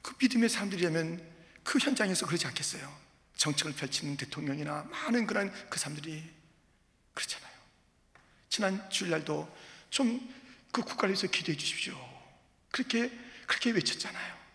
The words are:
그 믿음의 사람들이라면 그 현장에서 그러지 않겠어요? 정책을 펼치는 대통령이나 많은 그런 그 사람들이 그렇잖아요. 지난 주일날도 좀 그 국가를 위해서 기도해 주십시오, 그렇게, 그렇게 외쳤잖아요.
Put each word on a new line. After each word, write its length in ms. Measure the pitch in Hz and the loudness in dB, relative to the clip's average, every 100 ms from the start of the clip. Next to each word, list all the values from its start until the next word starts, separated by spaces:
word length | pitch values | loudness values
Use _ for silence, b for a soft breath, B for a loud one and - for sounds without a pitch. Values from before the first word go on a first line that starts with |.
그 140 | - - | -10 2
믿음의 300 | 254 240 226 | 4 6 6
사람들이라면 840 | 220 202 190 175 160 165 175 - B B B | 4 0 2 4 4 0 -4 -10 B B B
그 140 | - 277 | 0 2
현장에서 480 | 285 262 208 180 180 | 4 4 4 2 2
그러지 220 | 170 147 | 0 0
않겠어요? 540 | - - - 139 143 - - _ - | -2 -4 -4 -8 -14 -20 -20 _ 0
정책을 380 | 151 147 156 | 2 2 0
펼치는 440 | - 135 - 147 143 | -2 -2 -2 -2 -4
대통령이나 680 | 139 - 147 143 147 147 | -4 -4 -4 -4 -4 -4
많은 440 | 151 - - 240 220 | -6 -6 2 2 2
그런 240 | 208 196 190 B | 0 0 -4 B
그 80 | - | -4
사람들이 500 | 151 147 151 156 160 - - _ _ _ _ _ _ | -4 -6 -8 -8 -10 -16 -20 _ _ _ _ _ _
그렇잖아요. 400 | - - - - - - _ _ _ _ - b b b | -8 -6 -6 -10 -20 -20 _ _ _ _ -20 b b b
지난 400 | - 196 190 - | 2 2 2 -2
주일날도 680 | - 185 160 151 151 160 B B B B | -2 2 0 2 -2 -2 B B B B
좀 520 | - 254 247 247 B B B B | 2 2 2 -6 B B B B
그 80 | - | -2
국가를 320 | - - 196 | 0 0 2
위해서 140 | 190 185 | 2 2
기도해 280 | - - 147 | 0 0 0
주십시오, 400 | - - - - - - - - _ _ _ | -2 -2 -4 -6 -14 -16 -20 -20 _ _ _
그렇게, 400 | - 262 233 240 240 B B B | -2 2 2 2 -2 B B B
그렇게 240 | - 240 | 2 4
외쳤잖아요. 680 | 220 - - - - - - - | 4 2 -2 -6 -6 -8 -10 -18